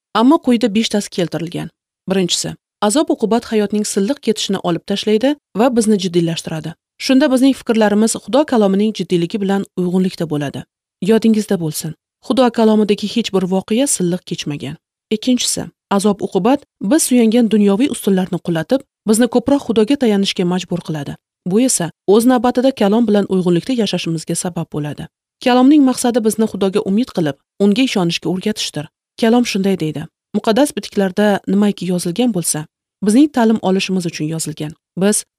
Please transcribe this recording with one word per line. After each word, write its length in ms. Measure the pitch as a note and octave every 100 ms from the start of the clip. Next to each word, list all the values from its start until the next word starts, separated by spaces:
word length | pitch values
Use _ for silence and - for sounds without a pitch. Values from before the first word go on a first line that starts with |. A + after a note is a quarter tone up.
| _
Ammo 260 | G#3 B3 E4
quyida 300 | - A#3+ A#3+
beshtasi 420 | G3+ A3+ G#3 -
keltirilgan. 600 | - E3 D#3 E3 D3+ D#3+ - _ _ -
Birinchisi, 420 | F#3+ F3 - E3 D#3+ _ _
azob-uqubat 640 | G#3 B3+ D#4+ D#4 G3 A3+ -
hayotning 400 | A3 G#3 G#3 G#3+
silliq 340 | G#3 G3 C#4+
ketishini 380 | - G#3+ - F#3+
olib 240 | F3 E3 -
tashlaydi 500 | G3+ - G#3+ B3+ D4 _ F#3
va 120 | B3+
bizni 280 | A#3+ G#3+ G#3
jiddiylashtiradi. 720 | F3+ F3 E3+ E3 - D#3+ D#3+ - _ -
Shunda 360 | - C4 D4
bizning 220 | B3+ C4+
fikrlarimiz 600 | B3+ - A3+ G#3+ G#3 A3+ -
Xudo 260 | - B3 D4+
kalomining 500 | A#3 G3+ F#3+ G#3+ G3+
jiddiligi 460 | F3 F3 E3+ A3
bilan 240 | G3 G3 -
uyg'unlikda 520 | - F3+ F#3 F#3 - E3
bo'ladi. 340 | D3+ C#3 C3+ - _ _ _
Yodingizda 580 | F3+ A3+ A3+ G#3+ G#3 G3
bo'lsin, 340 | D#3+ - D#3+ - _ _ -
Xudo 240 | B3 B3
kalomidagi 560 | A3+ A3 A3 G#3 G3+ G#3
hech 220 | A#3 G#3
bir 100 | F#3+
voqea 440 | F3+ F#3+ - A3 C#4
silliq 360 | - F3 F3+ -
kechmagan. 500 | F3 - D3 C3 D#3+ _ _ -
Ikkinchisi, 520 | G#3+ C4 B3 - - E3+ - -
azob-uqubat 680 | G3+ G#3 G3+ - F#3+ G#3 C#4+ - -
biz 240 | F#3+ D#4
suyangan 480 | - B3 A3+ A#3 A3+
dunyoviy 400 | G#3+ G3+ G3 C#4+
ustunlarni 480 | - - F#3+ F#3 E3+
qulatib, 420 | - E3 D#3+ C4 - _
bizni 240 | - A3 A#3+
ko'proq 340 | B3 A#3+ C#4+
Xudoga 340 | - A3 G#3+ C#4+
tayanishga 500 | A#3 G3+ G3 - F3
majbur 340 | F3+ - E3+
qiladi. 340 | - D#3 C#3 D#3 _ _ F3+
Bu 160 | G3+
esa 300 | B3+ - D#3+ - -
o'z 200 | G#3 A#3
navbatida 460 | B3+ B3 B3 C4
kalom 360 | C4 G3+ A3 A3+
bilan 180 | G#3 F#3+
uyg'unlikda 460 | F#3+ F3 E3+ -
yashashimizga 640 | B3 G3+ F3 E3 E3 - E3+
sabab 320 | F3+ E3+ E3
bo'ladi. 340 | D#3 D3 - D#3+ _ _ _
Kalomning 420 | B3+ B3 C4 D4+
maqsadi 360 | C4 B3 B3 A#3
bizni 220 | G#3+ G#3 A3
Xudoga 360 | F#3+ G3 F#3+
umid 280 | - G3+ B3+
qilib, 240 | - D3+ - _ -
unga 260 | G3+ G3+
ishonishga 460 | C4 G3+ E3+ E3+ -
o'rgatishdir. 560 | F#3 G#3+ G#3+ - - D3 _ _ -
Kalom 260 | A3+ A#3+ A#3
shunday 300 | G3 G3 F#3+
deydi: 240 | D#3 D3 D#3+ _ _
"Muqaddas 360 | G#3 - G#3+ D4
bitiklarda 560 | - - G#3 G3 F#3 G#3 G3
nimaiki 420 | - G#3 G#3 G3 F3
yozilgan 460 | F3+ F3 E3+ B3
bo'lsa, 260 | F#3 - D3+ D3+ _ _ _
bizning 280 | G3 A3 D4+
ta'lim 300 | C4 A3+ A3
olishimiz 440 | F#3+ F#3+ F#3+ F#3+ E3+
uchun 200 | - D#3
yozilgan. 460 | D#3+ D3+ D3+ D3+ - _ -
Biz 200 | G3 G#3+ -